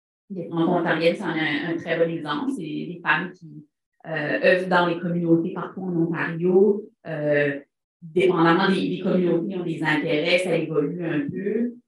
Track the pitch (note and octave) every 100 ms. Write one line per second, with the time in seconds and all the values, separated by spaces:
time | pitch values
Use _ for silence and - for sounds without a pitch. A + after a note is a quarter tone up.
0 | _ _ - F#3 - E3 E3 F3 E3 E3
1 | E3 - F3 D#3+ D3 C#3+ E3+ E3 E3+ E3
2 | E3 D#3+ D3 D3 C3+ F#3 D#3 D3+ D#3 E3+
3 | D3+ E3 F3+ - D#3+ D3+ - _ _ _
4 | D#3+ D#3 D3 D3 F3+ F#3 F#3 F3+ F3 E3
5 | F3 F3 E3 E3 F3 F3 - - F#3 E3+
6 | E3 D3 D#3 E3 F3+ F#3+ G#3 G#3 - _
7 | D#3+ D3+ D3+ D3 C#3+ C#3+ - _ _ _
8 | E3 F3 F#3 F3 E3 F3 F#3+ F#3+ - F3+
9 | F#3 F#3 F3 F3 G3+ F#3 E3 D3 - D3
10 | D#3+ D3+ E3+ F3+ E3+ E3+ D#3 D3 C#3 F3
11 | E3 D3 C#3 F#3 G#3 A3+ A#3+ -